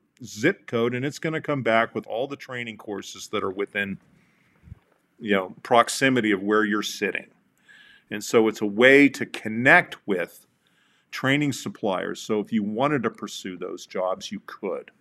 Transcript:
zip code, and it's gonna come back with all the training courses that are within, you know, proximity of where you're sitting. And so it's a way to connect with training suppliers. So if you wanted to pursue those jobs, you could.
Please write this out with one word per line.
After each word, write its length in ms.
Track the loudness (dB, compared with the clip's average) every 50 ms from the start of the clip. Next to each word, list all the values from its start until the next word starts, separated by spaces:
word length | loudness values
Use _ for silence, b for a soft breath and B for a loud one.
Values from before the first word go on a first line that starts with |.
| _ _ _ _ -18
zip 420 | -16 -8 0 0 0 0 0 _
code, 300 | -6 -2 0 0 0 -2
and 100 | -2 -4
it's 140 | -6 -6 -6
gonna 220 | -6 -6 -6 -4
come 200 | -4 -4 -4 -2
back 320 | 2 4 4 4 4 2 -2
with 140 | -6 -6 -4
all 200 | -4 -4 -4 -4
the 80 | -6
training 420 | -12 -12 -12 -10 -10 -10 -10 -12 -12
courses 500 | -10 -8 -8 -8 -8 -12 -14 -16 -12 -6
that 160 | -4 -2 -2
are 80 | -2
within, 480 | -2 -4 -4 -2 -2 -2 -2 -2 -4 -8 -12 _ b b b b b b b b b b b b b b b _ _ _ _ _ _ _
you 160 | -2 0 2
know, 180 | 2 2 -2 -8 -14
proximity 720 | 0 4 6 6 6 6 2 2 2 4 4 4 4 2
of 100 | 2 2
where 220 | 2 2 2 4 4
you're 180 | 2 0 0
sitting. 460 | -2 -4 -4 -4 -4 -2 -2 -4 -8 -12 _ _ _ _ _ b b b b b b b b b b b
And 140 | -12 -10 -6
so 240 | 0 2 4 4 4
it's 140 | 2 0
a 40 | -4
way 420 | -4 2 4 6 8 8 8 8 6
to 180 | 4 -2 -6 -8
connect 720 | -8 -10 -10 -8 -6 0 4 6 6 6 4 0 -6 -14 _ -4
with 400 | -2 -2 -2 -6 -10 -18 _ _ _ _ _ _ _ _ _ _ _ _ _ _
training 400 | -12 -4 0 0 2 2 0 -2 -2
suppliers. 680 | -4 -8 -10 -10 -4 -4 -2 -2 -2 -4 -6 -8 -10
So 180 | -6 -4 -2 -2
if 120 | -2 -2
you 120 | -2 -2 -2
wanted 400 | -2 -2 -2 -2 0 0 0 -2
to 60 | -4
pursue 480 | -6 -6 -10 -12 -12 -10 -10 -10 -10 -10
those 280 | -10 -10 -10 -12 -14
jobs, 460 | -10 -6 -4 -2 -2 -4 -4 -8 -10
you 100 | -12 -12 -12
could. 460 | -14 -14 -10 -8 -6 -6 -8 -10 -14 _ _